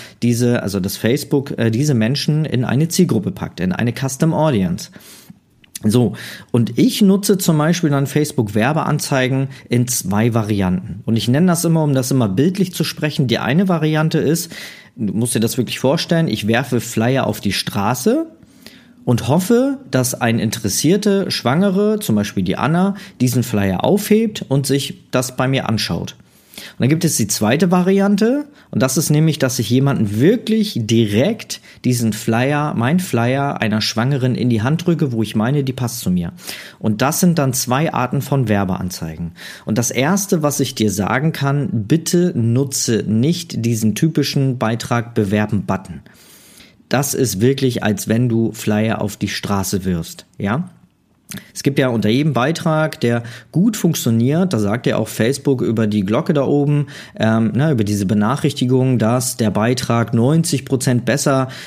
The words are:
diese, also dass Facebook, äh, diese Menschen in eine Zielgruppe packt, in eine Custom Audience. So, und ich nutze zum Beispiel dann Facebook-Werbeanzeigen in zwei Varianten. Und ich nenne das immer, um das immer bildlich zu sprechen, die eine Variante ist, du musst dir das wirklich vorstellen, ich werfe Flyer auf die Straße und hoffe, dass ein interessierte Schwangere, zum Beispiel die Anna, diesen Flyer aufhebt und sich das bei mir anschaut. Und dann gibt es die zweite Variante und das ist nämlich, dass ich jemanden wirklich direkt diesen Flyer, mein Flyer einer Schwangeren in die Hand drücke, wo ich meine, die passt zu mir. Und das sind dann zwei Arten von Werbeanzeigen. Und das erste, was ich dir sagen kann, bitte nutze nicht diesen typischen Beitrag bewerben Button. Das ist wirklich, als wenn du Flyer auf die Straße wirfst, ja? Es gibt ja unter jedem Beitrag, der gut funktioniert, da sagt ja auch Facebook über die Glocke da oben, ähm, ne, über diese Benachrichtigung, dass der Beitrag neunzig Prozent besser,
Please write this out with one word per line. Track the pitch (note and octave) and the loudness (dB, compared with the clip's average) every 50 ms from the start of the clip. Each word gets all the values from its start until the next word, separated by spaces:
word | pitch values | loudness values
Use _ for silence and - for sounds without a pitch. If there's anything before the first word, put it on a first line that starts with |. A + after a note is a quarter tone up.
| - - - _ - | -18 -20 -8 _ 0
diese, | A#2+ A#2 A2+ B2 A#2+ A#2+ A#2+ - | 0 0 2 2 2 2 0 0
also | G2 F#2+ G2 | -2 -2 -2
dass | F2+ G2 - | -2 -4 -4
Facebook, | - - A2 B2+ C#3+ - - D#3 C#3+ B2+ C#3 - - | -2 0 0 0 0 0 0 0 0 0 -2 -4 -2
äh, | A#2 A2+ A2 | 0 0 0
diese | A#2 D3 D3+ C3+ | 0 0 2 2
Menschen | A2+ A2 A2+ C#3+ D3 - - D3+ D#3 D#3 | 2 2 0 0 0 0 0 0 0 0
in | - - B2 C3 | 0 -2 -2 0
eine | - A2+ C3 D#3+ | 0 0 0 0
Zielgruppe | E3 - - F3+ D3+ - A2 F#2 F#2 F2+ | 2 2 2 2 4 2 0 -2 -2 -6
packt, | - F#2 - - - | -6 -8 -8 -6 -4
in | F2 F#2 - | -2 -2 0
eine | - A2+ A#2+ A2+ | 0 0 -2 -2
Custom | - C3+ C3 - - E3 E3 D#3 | -2 -4 -6 -4 0 0 0 2
Audience. | D3+ D#3 D#3+ C3 G2+ F#2+ F2 F2 - - - - - - - - - - - - _ _ _ _ _ _ _ - - - | 2 2 2 2 2 0 0 -2 -4 -8 -12 -18 -20 -20 -20 -20 -20 -20 -20 -20 _ _ _ _ _ _ _ -12 -4 0
So, | G#2+ G#2 B2 A#2+ F#2 - - - - - - - - | 2 4 4 4 2 0 -4 -12 -14 -16 -18 -8 -2
und | - A#2+ A#2 - A#2+ | 0 0 0 0 2
ich | - F#3 C4 - - G#3 | 2 2 2 4 4 4
nutze | F#3+ G3 G3 G3+ - G3+ F#3 | 4 4 4 2 2 0 2
zum | - - D#3+ | 2 2 2
Beispiel | D3+ D3+ D#3+ F3 F3 - D3+ | 2 4 2 2 2 2 0
dann | C#3+ C#3 C#3 C3+ | 2 2 0 0
Facebook-Werbeanzeigen | - D3 D3+ D3 - - A2 G2+ G2+ G#2+ A2 C3 D#3 D#3+ C#3 - D3 D3 - - C#3+ C3 B2+ B2+ C3+ C3+ C3+ C3+ C3+ - - - | 0 0 0 0 0 -2 -2 0 0 0 2 2 2 0 0 0 -2 -2 -2 0 0 0 2 2 0 0 -2 -4 -6 -12 -6 -2
in | B2 A#2+ B2 | 0 0 2
zwei | A#2+ A#2 - - F#2 G2 G#2 A2+ A#2+ G#2+ | 0 -2 -4 -4 -2 0 2 2 2 2
Varianten. | A#2 G#2+ G#2+ G#2+ G2 F#2+ F2+ F2+ F#2 - - - A2 - | 0 0 0 0 0 0 0 0 -2 -4 -6 -12 -10 -4
Und | - A2+ | -2 -2
ich | A2+ - A#2+ | 0 0 2
nenne | B2 D3 F3+ | 2 4 4
das | F#3 E3+ D#3 - | 2 2 2 2
immer, | E3+ E3 E3 D#3 | 2 2 2 2
um | D3 C#3 | 2 2
das | C3 B2 B2 | 0 0 0
immer | C#3+ C3 A#2+ G2+ | 2 2 2 2
bildlich | F#2 G#2 C#3 F#3 F#3 G#3 F#3 - - | 2 2 2 2 2 0 -2 -2 -2
zu | - E3+ | -4 -4
sprechen, | - - - D3+ D3+ - - C#3+ A#2+ | -4 -4 -4 -4 -4 -2 0 0 0
die | A2+ - | 0 0
eine | - A2 C3 F3 G3+ F#3 | 0 0 2 2 2 2
Variante | F3 D#3 D#3 D#3 D#3 D3+ D#3 D#3 E3+ D#3 | 2 0 0 0 0 2 0 2 0 0
ist, | F2+ B2+ D#3+ E3 - - - - - - - - - - _ | 2 2 0 0 -2 -6 -12 -16 -16 -18 -18 -20 -20 -18 _
du | - A2+ G2 - | -6 -6 -4 -2
musst | G#2+ A#2+ A#2+ - | -2 -2 -2 0
dir | A#2+ | 0
das | G#2+ - - | 0 0 0
wirklich | - A2+ - - - | -2 -4 -4 -4 -2
vorstellen, | - B2+ C#3+ D#3+ - - F3 E3 E3 | 0 2 2 0 0 0 0 0 0
ich | D3 - - G#2 G#2 | 0 -2 -2 0 0
werfe | A#2 A#2 C3+ - B2+ A#2 | 2 0 0 0 -2 -2
Flyer | - - - A2 A2 A#2+ C3+ C3 A#2+ A2 | -2 -2 -2 0 0 2 2 2 0 0
auf | G#2+ - | -2 -2
die | - G#2 F2+ | -2 -4 -2
Straße | - - - - G#2 G2 G#2+ B2+ - - G#3 B3 D#4+ E4 - - - - - - - - - - - - - - - - | -4 -4 -6 -4 -2 -2 -2 -2 0 0 0 0 0 0 -4 -8 -20 -20 -20 -20 -20 -20 -20 -20 -20 -20 -20 -20 -8 -2
und | - B2 A2+ - - | 0 0 0 2 2
hoffe, | C#3 F3+ F#3 - A#3+ A#3 C4 C#4 C#4 C4 - - - | 2 2 2 4 4 4 2 2 -2 -4 -6 -4 -2
dass | B2+ B2+ B2+ - - | 0 0 0 -2 -2
ein | B2 A#2 A2+ G#2+ | 0 0 0 2
interessierte | G2+ A2+ - - - G2 F2+ - - C#3+ F#3 G#3 G#3 G#3 G3 G3 F#3+ - | 0 -2 -2 -4 -4 -4 -2 0 2 2 2 2 2 2 0 0 0 -2
Schwangere, | - - - A#2 C3+ E3 G3 G3+ F3+ G3 G#3 G#3 A3 G#3+ | -4 -2 0 0 2 2 2 2 2 2 2 2 0 0
zum | - - A2 | 0 0 0
Beispiel | G#2 G#2 G#2 - G2+ F#2 | 0 0 -2 -2 -2 -2
die | - - | -2 -2
Anna, | - - C3 E3 F3 F#3 G3+ G3+ G3+ - - - - | 0 0 0 2 2 2 0 0 -4 -8 -14 -6 -2
diesen | B2+ B2 A#2+ B2+ A#2 | -2 0 2 0 0
Flyer | - - G#2 G2 F#2+ F#2 F2 - | 0 0 0 0 0 0 0 2
aufhebt | C3 F3+ G#3 G#3 - G#3 A3 A3+ G#3+ - - - - | 2 2 2 2 2 2 2 2 0 -2 -6 -4 -2
und | C3 C#3+ C3+ | 0 0 0
sich | - C3+ C#3+ C3+ - - - - _ - | 0 0 -2 -2 -4 -10 -14 -10 _ -2
das | B2+ B2+ B2+ - | -2 -2 -2 -2
bei | - C3 | -2 -2
mir | C3 C3+ C3 - - | 0 0 0 0 0
anschaut. | A2+ G#2+ - - E2+ E2+ - - - - - _ _ _ _ _ - - - - - | -2 -2 -2 -2 -4 -4 -4 -8 -12 -14 -20 _ _ _ _ _ -20 -20 -20 -16 -6
Und | - | -2
dann | A2+ B2+ | 0 2
gibt | D#3 D#3+ E3+ | 2 2 2
es | D3+ - | 0 0
die | - A2+ G2 | 0 -2 -2
zweite | - - G#2+ G#2 B2 D#3 G3 F3 | -2 0 0 2 2 2 2 2
Variante | F#3 F3+ F3 F#3+ F#3+ G3 G3 G#3 G#3 F#3 G#3+ A3+ C4+ D4 D4 - - - - _ - | 2 2 2 4 2 2 2 2 2 2 2 2 0 0 -4 -8 -12 -20 -14 _ -2
und | - C3 | 0 0
das | C3 - | 0 0
ist | E3+ C#3+ - | 0 0 2
nämlich, | D3+ D3+ D#3+ D#3+ C#3 - | 2 4 4 2 2 2
dass | C3+ B2+ - - | 0 -2 0 -2
ich | A2+ G2 | -2 0
jemanden | - C#3 C#3 C#3 C3 - A2 G2+ G#2 G#2+ | 2 2 2 2 2 0 0 -2 0 2
wirklich | C3+ F3 B3 B3 - - A3 A3 G#3 G#3+ - A#2+ G#2+ | 4 4 4 2 0 0 0 0 0 0 -2 -4 -2
direkt | G#2 A#2 A2+ A2+ G#2 G#2 G#2+ C3+ G3 A#3 - - - - - - - - - - | 0 2 2 2 2 2 2 2 0 0 -4 -8 -12 -14 -14 -16 -20 -14 -6 -2
diesen | B2 B2+ A#2+ A#2 A2 G#2 | -2 0 0 0 0 -2
Flyer, | - - - A2+ A#2 B2+ C#3 D3 D3 D3 D3+ - | -2 -2 0 0 2 2 2 0 0 -2 -2 -2
mein | G#2 A#2 B2+ D#3+ F#3 | -2 0 2 2 0
Flyer | F3+ - - A#2 A#2 B2 C3 C#3 C#3 C#3+ - - - | 0 0 0 0 2 2 0 0 0 -2 -2 -2 -2
einer | G#2+ G#2+ A2 | -2 0 -2
Schwangeren | G#2+ - - A2+ A#2 C3+ D3 C3+ B2+ B2+ A2+ | -2 -2 -2 -2 0 0 0 0 0 0 0
in | - A#2 B2 | 0 0 0
die | A#2 G#2+ | 0 0
Hand | G#2+ C3 D#3 E3 - | 0 0 -2 0 0
drücke, | F3+ E3+ C#3+ D#3 C3+ A#2+ | 0 0 0 0 -2 -2
wo | A2+ A2 | -2 -2
ich | G#2 - | -2 -2
meine, | A2 G#2 B2+ C#3+ D3 C3+ | -2 0 0 0 0 -2
die | C3+ B2 | -2 -4
passt | - B2+ A#2 - - | -4 -6 -6 -6 -6
zu | - F#2+ | -2 -2
mir. | F2+ F2 E2+ E2+ - - - - - - - - - - | 0 0 -2 -4 -8 -12 -14 -14 -14 -14 -16 -18 -14 -6
Und | - A2 G#2+ G#2+ | -4 -2 -2 0
das | B2+ C#3 E3 - | 0 0 0 2
sind | F#3+ F3 D#3+ E3 | 2 2 2 2
dann | C#3 C3 B2 | 2 0 0
zwei | - - A#2 B2 C#3 D#3+ D#3 - | -2 -2 -2 0 0 0 0 0
Arten | A#2 B2+ B2 - C#3+ B2 | -2 -2 -2 -2 -4 -4
von | - C#3+ C#3 B2 G#2+ | -2 0 0 2 2
Werbeanzeigen. | G#2 G2+ G2+ F2+ F#2 F#2 F#2 F2 - - E2 D#2+ D#2+ D#2+ E2+ E2 - - - - - - - | 2 2 0 0 -2 -4 -4 -6 -8 -8 -8 -8 -8 -8 -8 -10 -10 -12 -18 -18 -18 -12 -6
Und | - A2 A#2 | -4 -2 -2
das | A#2 - - | -2 -2 0
erste, | A#2 C3 D3+ G3 G3 G3 - G3 E3 D3 | 0 0 2 2 0 0 0 -2 0 0
was | D3 C#3 - | 0 0 0
ich | C#3 - - | -2 -2 -2
dir | - G#2+ G#2+ | 0 0 0
sagen | F2+ G2+ F#2+ - A2+ C3 D3 D#3+ | 0 0 0 0 0 0 0 0
kann, | D#3 - C#3 C#3 C#3 C#3+ C#3 - - | -2 -2 -2 0 0 0 0 -2 -2
bitte | A#2+ G2+ G#2 D3 E3 D#3+ - - F3 F3+ F3+ - | -4 0 0 0 0 0 0 0 2 2 2 0
nutze | A#2 A2+ A#2 A#2 B2+ C#3+ B2+ - - - - A#2 G2+ - | 0 0 2 2 2 0 -2 -4 -4 -2 0 0 0 0
nicht | E2+ G#2+ A2 B2 D#3 F3 - - - - A#2+ A2+ | 0 0 2 2 2 0 -2 -4 -8 -6 -4 -2
diesen | A#2 A#2 A2+ A2+ A2 G#2 | 0 0 0 0 0 0
typischen | - E3 D#3+ D#3+ D#3 C#3 - - C#3+ C3+ C3+ B2 B2+ | 2 0 0 2 0 0 0 0 0 0 0 0 0
Beitrag | A2+ A2 A#2 A#2+ - - B2 A#2+ A#2 - - | -2 -2 -2 -2 -2 -2 -2 -2 -2 -2 -2
bewerben | A2 G#2+ F#2+ G#2 G#2 G#2+ G#2+ - G2 E2+ | -2 0 2 2 0 0 0 -2 -2 -2
Button. | - F#2+ F#2 - - D#2+ - - - - - - - - - - - - - - - _ _ _ - | -2 -2 -4 -4 -8 -16 -16 -18 -20 -20 -20 -20 -20 -20 -20 -20 -20 -20 -20 -20 -20 _ _ _ -2
Das | - B2+ C#3+ - - | -2 -2 0 0 -2
ist | - C3+ G#2+ G2 F#2 | -2 -2 0 0 2
wirklich, | A2 C3 C#3 C#3 C3+ B2+ B2 - - | 2 2 2 2 0 0 0 0 0
als | G#2 G#2 - - G#2 | 0 -2 -2 -2 -2
wenn | G#2+ A#2 B2+ A#2 | 0 0 0 2
du | A2+ A2+ A2+ A2 | 2 0 0 -2
Flyer | - - - G#2+ G#2+ G#2+ A2 A2+ A2 - | -2 -4 -2 0 0 0 0 0 0 -2
auf | G2+ G2+ - | -4 -4 -4
die | - G#2+ F#2+ | -4 -6 -6
Straße | - - - - G2+ G2 F#2+ - - F#2+ F#2 | -6 -6 -4 -2 -2 -2 -2 -2 -4 -4 -2
wirfst, | F#2+ F2+ E2 E2 - - - - _ _ - | -2 -2 -2 -4 -6 -12 -18 -20 _ _ -8
ja? | G2 G2+ A2 D3+ F3+ - - _ _ _ _ _ _ _ _ _ _ - - - - - - | -6 -4 -4 -4 -4 -8 -12 _ _ _ _ _ _ _ _ _ _ -14 -14 -14 -14 -14 -10
Es | - - | -4 -2
gibt | C#3+ C#3 D3 | -2 0 2
ja | C3+ B2+ | 2 0
unter | A#2 A2+ G2 G#2 | 2 0 2 2
jedem | A#2 C3+ D3+ D#3+ B2+ | 2 2 2 2 2
Beitrag, | A#2+ B2 D3+ E3+ - - E3 D#3 D#3 D#3 D#3 - - - | 2 0 0 0 -2 0 0 0 0 0 -2 -2 -2 0
der | A#2 A#2 A#2+ A2+ - - - - _ - | 0 0 0 -2 -6 -12 -18 -14 _ -2
gut | D#3 F#3+ A#3+ G#3+ | 0 2 2 2
funktioniert, | - - E3+ D3+ - - B2+ A2+ A2+ A#2 C3 D3 E3 F#3+ F#3 F#3 | 0 0 0 0 0 0 0 2 2 2 2 2 2 0 0 0
da | A2 | 0
sagt | G#2 G2 G#2+ A#2+ - | 0 0 -2 0 0
ja | C#3+ G#2+ | 0 0
auch | G2+ A2 - | 0 -2 -2
Facebook | - - A2 A#2+ C#3 C3+ - C#3+ C3+ B2 | -2 0 0 0 0 0 0 0 0 0
über | - - A2+ A2+ A2 | 0 0 0 0 0
die | G#2 G#2 G#2+ F#2+ | 0 2 0 0
Glocke | F#2+ G#2+ C3+ E3 - D#3+ | 0 0 0 0 0 0
da | C#3+ C3 | 0 2
oben, | A2+ C#3+ D3 C#3+ C#3+ D3 D3 C#3+ C#3+ - - - - - | 2 2 2 2 2 2 0 0 -2 -6 -16 -18 -14 -6
ähm, | - A2 A2+ A2+ A2+ A2+ G#2+ - | -2 0 2 2 2 2 2 2
ne, | A#2+ D3 D#3+ | 2 2 2
über | D3 A2 G#2+ | 2 2 2
diese | G2+ G#2 G2+ G2+ | 2 2 0 0
Benachrichtigung, | F2+ G#2+ G#2 G#2 G#2+ C3+ C3+ - C#3+ - - B2+ B2 C3 B2+ B2+ C3 B2+ A2+ | 0 2 2 2 2 0 0 0 -2 -2 0 0 2 2 2 4 2 2 2
dass | G#2+ A2 A#2+ B2+ B2 - - | 2 2 2 0 0 -2 -2
der | - A2+ G#2 | -2 0 0
Beitrag | F2+ G#2 G#2+ A#2+ C3 B2+ - - A#2 A#2 A2+ - - | 0 2 2 2 0 0 0 0 0 0 0 2 2
neunzig | A#2 A#2 C3+ D#3 E3 D#3+ - D3 B2+ - | 2 2 4 2 2 2 0 -2 -4 -2
Prozent | - C3+ A#2+ - C3+ B2 A#2+ A#2+ | -2 -2 -2 0 0 0 0 2
besser, | A2 A#2+ C#3+ - D3+ C#3 C3 C3 B2 - - - | 0 0 0 2 2 2 2 0 -2 -6 -12 -18